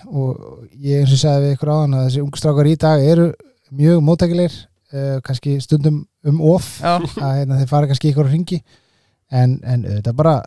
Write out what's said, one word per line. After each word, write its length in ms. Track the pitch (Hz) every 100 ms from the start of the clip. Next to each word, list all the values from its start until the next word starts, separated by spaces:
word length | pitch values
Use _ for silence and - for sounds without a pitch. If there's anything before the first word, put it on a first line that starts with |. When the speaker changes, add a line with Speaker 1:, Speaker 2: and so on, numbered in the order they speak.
Speaker 1:
og 600 | 220 151 131 - 50 135 117
ég, 340 | 127 139 143
eins 80 | 135
og 40 |
ég 60 | 135
sagði 240 | 151 143
við 100 | 143
ykkur 160 | 139 147
áðan, 260 | 151 147 135
að 60 | 131
þessi 160 | 131
ungu 160 | 143 -
strákar 300 | 156 143 147
í 60 | 160
dag 280 | 156 151
eru 220 | 143 170 170 - _ _ _
mjög 260 | 135 151 170
móttækilegir, 540 | 147 170 175 175 175 - - _ _
eh, 240 | 139 139 135
kannski 380 | - 131 143 139
stundum 400 | - 151 147 147 - _
um 160 | 147 156
of, 280 | 156 180 - -
Speaker 2:
Já. 180 | 170 175
Speaker 1:
að, 380 | 170 - 139
hérna, 240 | 139 139 135
þeir 100 | 131
fara 200 | 147 147
kannski 180 | 135 156
í 60 |
ykkur 160 | 139 139
hringi, 300 | 156 175 175 - _ _ _ _ _ _
en, 260 | 127 127 131
en 240 | - 123
auðvitað 320 | 110 104 107 123
bara 180 | 156 139